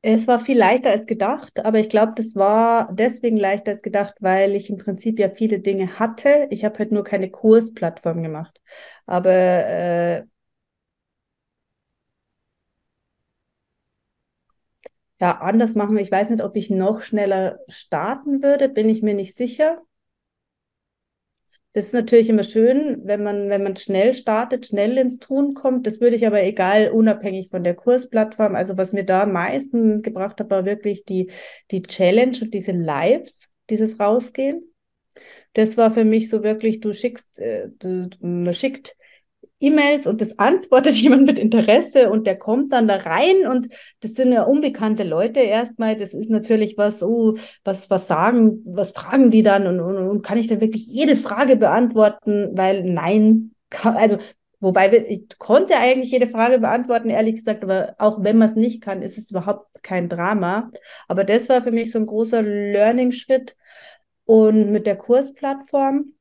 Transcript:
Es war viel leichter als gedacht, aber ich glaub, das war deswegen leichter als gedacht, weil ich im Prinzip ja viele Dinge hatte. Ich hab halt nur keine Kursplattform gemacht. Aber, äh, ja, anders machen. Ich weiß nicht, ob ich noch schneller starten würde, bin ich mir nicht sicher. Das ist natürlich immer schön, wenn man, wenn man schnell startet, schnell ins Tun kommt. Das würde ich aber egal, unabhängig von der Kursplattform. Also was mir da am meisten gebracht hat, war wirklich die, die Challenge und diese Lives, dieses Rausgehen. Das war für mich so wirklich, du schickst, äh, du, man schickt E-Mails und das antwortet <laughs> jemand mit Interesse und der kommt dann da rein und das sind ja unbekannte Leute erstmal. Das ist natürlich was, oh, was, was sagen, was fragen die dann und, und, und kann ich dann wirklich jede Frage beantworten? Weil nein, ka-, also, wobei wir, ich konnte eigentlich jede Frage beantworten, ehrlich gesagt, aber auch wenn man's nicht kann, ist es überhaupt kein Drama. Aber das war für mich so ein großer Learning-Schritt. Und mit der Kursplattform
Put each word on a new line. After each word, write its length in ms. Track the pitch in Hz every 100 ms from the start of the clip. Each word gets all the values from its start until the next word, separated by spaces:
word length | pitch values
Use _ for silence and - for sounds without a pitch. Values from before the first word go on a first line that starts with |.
Es 260 | 220 220 240
war 100 | 240
viel 180 | 240 247
leichter 340 | 196 247 254
als 160 | 214 220
gedacht, 520 | 220 196 294 - -
aber 160 | 220 220
ich 80 | 214
glaub, 260 | 214 220
das 220 | 220 220 196
war 520 | 196 220 226 233 220
deswegen 440 | 185 240 247 240 220
leichter 360 | 190 202 202
als 100 | 202
gedacht, 320 | 208 202 202 _
weil 340 | 190 190 196
ich 160 | 196 196
im 80 | 196
Prinzip 400 | - 190 233 220
ja 120 | 190
viele 280 | 196 220 202
Dinge 400 | 196 190 185 -
hatte. 480 | 226 226 285 294 285
Ich 140 | 214
hab 140 | 214 214
halt 140 | 214
nur 100 | 208
keine 260 | 196 196 190
Kursplattform 960 | - 220 226 226 - 170 - 170 165
gemacht. 380 | 165 156 165 _ _ - - - -
Aber, 240 | 180 185
äh, 920 | 185 185 180 - 175 175 175 170 165 - _ _ _ _ _ _ _ _ _ _ _ _ _ _ _ _ _ _ _ _ _ _ _ _ _ _ _ _ _ _ _ _ _ _ _ _ _ _ _ _ _ _ _ _ _ _ _ _ _
ja, 180 | 180 -
anders 360 | 170 220 226
machen. 220 | 214 202 214
Ich 120 | 190
weiß 200 | 196 214
nicht, 120 | 226
ob 140 | 202 208
ich 140 | -
noch 320 | 190 185 220
schneller 560 | - 214 202 190 190 - -
starten 720 | - - 151 185 277 285 277
würde, 260 | 277 277 269
bin 200 | - 220
ich 140 | 220
mir 120 | 214
nicht 200 | 202 190
sicher. 480 | - 247 - 311 330 _ _ _ _ _ _ _ _ _ _ _ _ _ _ _ _ _ _ _
Das 140 | 214 208
ist 60 |
natürlich 360 | 247 226 233 226
immer 120 | 214
schön, 600 | - 220 233 269 302 190
wenn 180 | 190 208
man, 280 | 208 202 202
wenn 120 | 202
man 140 | 196 190
schnell 380 | - 190 220
startet, 520 | 262 - 214 240 247 -
schnell 300 | 202 208 262
ins 220 | 262 -
Tun 340 | - 269 285
kommt. 340 | 277 262 254 226
Das 140 | 220
würde 160 | 240 233
ich 100 | 220
aber 160 | 208
egal, 480 | 190 220 185 208 214
unabhängig 600 | 226 220 214 202 190 190
von 140 | 185
der 100 | 175
Kursplattform. 800 | 175 - 247 254 226 214 - 214
Also 240 | 185 185 190
was 160 | 190
mir 100 | 202
da 200 | 190 185
am 80 | 202
meisten 680 | 185 180 269 277 240 220 214
gebracht 400 | 220 220 196 -
hat, 100 | 214
war 140 | 190
wirklich 400 | 185 208 208 202
die, 260 | - 185 185 - - - _
die 120 | 190
Challenge 560 | 190 - 180 214 254 247
und 140 | 220
diese 180 | 202 190
Lives, 800 | 180 160 143 170 302 - - - _ -
dieses 320 | 214 220 -
Rausgehen. 640 | 208 240 240 - 269 339 - _ _ _ _ _ - - _
Das 240 | - 220 226
war 160 | 226
für 120 | 226
mich 260 | 220 220 220
so 120 | 214
wirklich, 380 | 214 214 220 220
du 140 | 214
schickst, 460 | 208 247 240 _ -
äh, 280 | - - - _
du, 300 | 185 185 180 -
man 340 | 175 175 175
schickt 420 | 175 269 269 - - _ _ _ _ - _
E-Mails 460 | 277 302 285 294 -
und 140 | 220
das 180 | 214 -
antwortet 560 | 214 381 - 254 320
<laughs> 60 | 220
jemand 260 | 247 269 269
mit 120 | -
Interesse 720 | 220 226 220 247 - 277 226
und 160 | 220 214
der 100 | 190
kommt 340 | - 240 277
dann 160 | 254 220
da 80 | 196
rein 500 | 170 165 320 381 311
und 180 | 254 240 - - _
das 120 | 220
sind 180 | 226 254
ja 100 | 240
unbekannte 600 | 202 277 302 - 214 220
Leute 360 | 180 156 220 247
erstmal. 560 | 226 214 240 233 220 214
Das 180 | 196
ist 160 | 175 220
natürlich 460 | 220 220 220 214 -
was, 260 | 208 214
oh, 340 | 208 233 220 214 - _
was, 260 | - 190 -
was 180 | 190 -
sagen, 540 | 156 202 247 220 - -
was 260 | 180 190
fragen 380 | - - 269 247
die 120 | 220
dann 240 | 214 196 190
und, 140 | 180
und, 160 | 170 196
und 260 | 185 208
kann 160 | 208 220
ich 100 | 226
dann 120 | 220
wirklich 260 | 220 - -
jede 300 | 233 311 285
Frage 400 | - 208 269 254
beantworten? 920 | 196 196 240 220 208 208 - 208 202 185
Weil 280 | 185 196
nein, 680 | 180 170 160 214 214 220 226 _ _
ka-, 240 | - 233
also, 240 | 220 220 208 - _ _ _
wobei 320 | 190 185 196
wir, 160 | 226 -
ich 300 | 196 - -
konnte 380 | - 254 381 294
eigentlich 320 | 240 262 254
jede 160 | 254 240
Frage 320 | 233 233 254
beantworten, 520 | 220 240 247 233 226
ehrlich 260 | 220 220 220
gesagt, 260 | - 214
aber 300 | 190 190 - -
auch 240 | 214 214
wenn 160 | 196 226
man's 180 | 220 220
nicht 260 | 233 226
kann, 200 | - 190
ist 160 | 196 214
es 120 | -
überhaupt 520 | 190 185 202 _ _
kein 260 | - 185 175
Drama. 600 | 175 180 214 175 202 247 - - - -
Aber 160 | 185
das 240 | 196 220 233
war 140 | 254
für 100 | 247
mich 180 | 226 226
so 60 | 226
ein 80 | 214
großer 360 | 214 226 233
Learning-Schritt. 1120 | 214 208 202 202 214 247 247 247 - 262 262 _ _ - - _ _ _
Und 480 | - 220 214 220 208
mit 140 | 208 208
der 100 | 196
Kursplattform 1200 | - 247 277 - 269 277 - 277 269 277 294 _